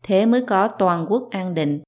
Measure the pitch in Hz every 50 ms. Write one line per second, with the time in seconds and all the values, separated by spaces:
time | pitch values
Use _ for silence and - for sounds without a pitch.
0 | - - 196 190 214 226 233 254 247 247 208 190 202 220 - - 196 185 175 170
1 | 160 160 202 254 247 - - 196 185 185 175 160 151 147 147 151 -